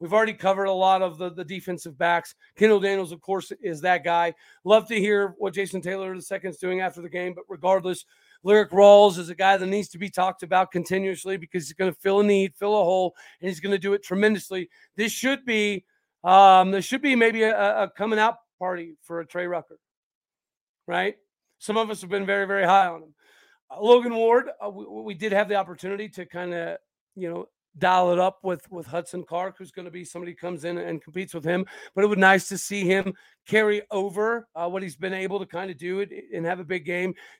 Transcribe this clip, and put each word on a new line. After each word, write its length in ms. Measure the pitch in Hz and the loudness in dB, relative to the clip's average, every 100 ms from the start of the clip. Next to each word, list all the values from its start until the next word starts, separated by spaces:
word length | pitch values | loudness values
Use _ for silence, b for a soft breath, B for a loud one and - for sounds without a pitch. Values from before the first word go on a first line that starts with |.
We've 120 | 165 | -2
already 220 | 208 220 | 2 2
covered 320 | 214 190 196 196 | 0 -2 0 0
a 60 | |
lot 280 | 185 190 190 | 2 2 2
of 160 | 185 156 | 0 -4
the, 140 | 180 | -10
the 140 | 170 | -10
defensive 520 | 165 190 - 175 175 135 | -12 -10 -8 -10 -10 -2
backs. 380 | 170 170 - - b | 0 0 -2 -18 b
Kendall 260 | b 214 208 | b 4 4
Daniels, 300 | 196 196 175 | 2 -2 -6
of 120 | 165 | -10
course, 300 | - 190 - 196 | -6 -6 -6 -10
is 180 | 208 156 | -10 -4
that 220 | 180 180 | 0 0
guy. 300 | 151 170 170 160 b b | 0 0 -2 -4 b b
Love 220 | 180 214 220 | 2 2 4
to 120 | 226 | -2
hear 340 | 202 202 196 180 | 0 0 -2 -4
what 160 | 202 | -8
Jason 260 | 175 196 190 | -6 -8 -8
Taylor 340 | 170 190 190 | -8 -8 -8
the 60 | 185 | -12
second's 380 | - 190 185 160 | -10 -10 -10 -8
doing 220 | 185 185 | -6 -4
after 200 | 185 170 | -6 -8
the 80 | 170 | -12
game, 240 | 180 180 | -8 -8
but 100 | 175 - | -10 -16
regardless, 560 | 180 170 190 180 180 - b b b | -6 0 0 0 -8 -12 b b b
Lyric 280 | 180 214 208 | 2 4 4
Rawls 480 | 185 202 202 208 175 | 8 10 12 10 4
is 120 | 170 | -8
a 40 | |
guy 220 | 175 190 196 | 0 2 2
that 100 | 185 | 2
needs 220 | 202 196 | -4 -4
to 100 | 170 | -8
be 120 | 196 | -8
talked 320 | - 185 180 | -2 -2 -2
about 280 | 170 185 185 | -2 0 0
continuously 680 | 180 170 190 190 180 190 190 | -2 -4 -4 -4 -6 -8 -10
because 280 | 165 180 151 | -8 -8 -8
he's 60 | |
gonna 200 | - 190 | -4 -4
fill 280 | 165 196 196 | -2 0 2
a 40 | |
need, 300 | 208 196 190 | 4 2 0
fill 240 | - 202 214 | -2 -2 2
a 60 | |
hole, 300 | 175 185 180 - B B | 2 2 0 -4 B B
and 80 | 180 | -8
he's 120 | 165 | -6
gonna 180 | 196 196 | -2 -2
do 160 | 190 | 0
it 80 | 202 | -2
tremendously. 640 | - 190 214 208 - 190 175 b b | -2 0 2 2 -4 -10 -10 b b
This 180 | - 220 | -6 -4
should 320 | - 254 269 254 | -2 -2 -2 -2
be, 400 | 220 208 196 - _ _ _ | -2 0 -4 -10 _ _ _
um, 480 | 175 190 196 190 185 | 4 8 10 10 6
there 120 | 196 | 0
should 200 | - 254 | -2 -2
be 140 | 285 247 | 0 4
maybe 280 | 226 220 | 4 2
a, 140 | 220 208 | 0 2
a, 240 | 202 220 | 2 0
a 60 | 196 | -2
coming 280 | - 208 214 | -4 -2 0
out 180 | 220 233 _ - | 0 -2 _ -10
party 380 | 180 180 170 156 | -8 -8 -10 -18
for 180 | - 170 | -12 -12
a 60 | 160 | -10
Trey 200 | 175 180 | -8 -6
Rucker, 320 | 170 151 - _ _ _ _ _ _ _ _ _ _ - | -6 -10 -20 _ _ _ _ _ _ _ _ _ _ -6
right? 300 | 175 190 214 _ _ _ _ | -4 -2 -6 _ _ _ _
Some 200 | - 214 | -4 -2
of 100 | 220 | -2
us 140 | 214 | -6
have 80 | 185 | -8
been 160 | 202 196 | -6 -2
very, 200 | 202 196 | -2 -2
very 180 | 196 | -2
high 220 | 180 196 180 | 4 4 2
on 160 | 165 | -4
him. 120 | 156 147 b b b b - | -18 _ b b b b -20
Uh, 100 | 160 | -2
Logan 340 | 208 247 240 | 6 6 4
Ward, 360 | 226 226 240 254 - | 0 4 4 2 -10
uh, 60 | 208 | -12
we, 140 | 196 | -12
we 300 | 208 214 220 | -14 -14 -12
did 180 | 180 214 | -6 -2
have 160 | 196 208 | 0 0
the 60 | |
opportunity 520 | 202 180 170 180 202 214 | -2 -4 -8 -10 -10 -10
to 160 | - 175 | -14 -14
kinda, 520 | 175 180 175 170 170 _ _ _ | -10 -8 -8 -8 -12 _ _ _
you 160 | - 175 | -12 -10
know, 180 | 175 - _ _ 156 | -10 -12 _ _ -2
dial 340 | 180 185 180 | 2 2 2
it 60 | 175 | 2
up 220 | 180 190 | 0 -2
with, 280 | 190 175 - | -6 -8 -8
with 160 | 180 147 | -16 -10
Hudson 380 | 160 170 180 | -10 -8 -12
Clark, 320 | 170 170 185 190 | -8 -8 -8 -12
who's 140 | 180 | -20
gonna 200 | - 175 | -18 -18
be 140 | 170 | -16
somebody 280 | 165 175 175 | -16 -16 -16
who 40 | 170 | -12
comes 300 | 175 175 160 | -12 -10 -8
in 100 | 175 | -8
and 260 | 175 165 | -8 -10
competes 300 | - 160 190 | -10 -10 -10
with 120 | 170 | -8
him. 200 | 151 180 190 B B | -2 -2 -4 B B
But 100 | - | 0
it 40 | 208 | 0
would 100 | 202 | 6
nice 280 | 190 190 - | 6 6 2
to 100 | 190 | -10
see 260 | - 202 | -8 -4
him 300 | 180 190 190 185 b b - | 0 0 -2 -8 b b -2
carry 340 | 214 214 208 - | 0 2 -2 -4
over, 580 | 202 196 185 220 233 220 | -6 -6 -4 -4 -4 -8
uh, 140 | 160 170 | -8 -8
what 140 | 190 | -6
he's 140 | 190 139 | -10 -10
been 180 | 185 | -8
able 240 | 190 190 196 | -6 -6 -6
to 80 | 185 | -8
kinda 260 | 170 190 | -10 -10
do 280 | 151 175 190 | -10 -8 -6
it, 100 | 202 - - | -6 -10 -12
and 100 | 175 | -8
have 160 | 165 180 | -6 -6
a 40 | |
big 200 | 165 185 | -6 -8
game. 300 | 156 175 185 180 B B | -6 -6 -6 -8 B B